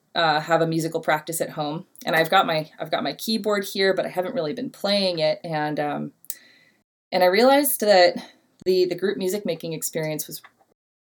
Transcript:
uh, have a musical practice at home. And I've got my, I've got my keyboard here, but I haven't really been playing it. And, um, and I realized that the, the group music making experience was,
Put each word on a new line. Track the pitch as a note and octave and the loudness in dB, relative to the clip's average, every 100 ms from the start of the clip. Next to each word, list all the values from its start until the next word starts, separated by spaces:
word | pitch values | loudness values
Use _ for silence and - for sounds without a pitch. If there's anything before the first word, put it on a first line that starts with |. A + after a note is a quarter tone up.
| _ | _
uh, | - D#3+ D3+ | 0 2 2
have | D#3+ D#3+ | 2 2
a | D#3+ | 2
musical | E3 D#3+ E3 | -2 -2 -4
practice | E3 D#3 - E3 | -2 -2 -2 -6
at | D#3 | -6
home. | D#3+ D3 D#3+ - - - | -6 -6 -6 -12 -10 -2
And | D#3+ | 0
I've | E3 | 4
got | F#3+ F3 | 4 4
my, | D#3+ D#3 - | 0 -4 -10
I've | D#3+ | -6
got | D#3+ | -4
my | C#3+ | -4
keyboard | - - A3 G#3 G3+ G3 | -6 -4 -2 0 -2 -2
here, | G3+ G3 | 0 2
but | F#3 E3 | 2 -2
I | |
haven't | F3+ F3 | -4 -4
really | - D#3 | -4 -4
been | C3 C#3 | -6 -8
playing | - G3+ G3+ F#3+ E3+ | -6 -2 0 0 0
it. | D#3 D#3 | -2 -2
And, | E3+ D#3 D3+ D3+ | -4 -4 -2 -2
um, | D3 D3 D3 - - - _ _ _ _ _ _ - | -4 -4 -8 -12 -14 -14 _ _ _ _ _ _ -4
and | F#3 | 2
I | F3+ | 2
realized | G3 B3+ C#4 C#4+ - | 4 6 4 2 0
that | G#3 G3 F3 - - _ _ - | 4 6 6 4 -10 _ _ -6
the, | F3+ F#3 F3+ | 0 2 2
the | |
group | E3+ G3 G3 | 0 -4 -2
music | F#3 G3+ | -4 -4
making | F#3+ E3 E3 | -4 -6 -6
experience | D#3 - E3 D#3 D3+ - | -8 -6 -4 -4 -6 -8
was, | D#3 - _ _ _ _ _ _ | -14 -20 _ _ _ _ _ _